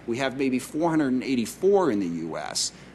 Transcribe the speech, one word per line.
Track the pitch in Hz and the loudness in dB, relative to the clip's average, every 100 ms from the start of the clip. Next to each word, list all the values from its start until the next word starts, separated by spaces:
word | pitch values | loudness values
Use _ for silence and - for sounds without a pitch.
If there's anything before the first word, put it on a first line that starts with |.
| - | -6
we | 117 | -2
have | 135 127 | -2 0
maybe | 135 127 | 0 0
four | - 151 170 | -4 -2 0
hundred | 156 139 | 2 2
and | 127 | 0
eighty-four | 110 127 110 - 190 202 170 | 0 -2 -2 0 4 6 4
in | 104 | 2
the | 90 85 82 | -2 -4 -6
U | 76 | -6
S | 73 - - - - | -6 -4 -4 -6 -10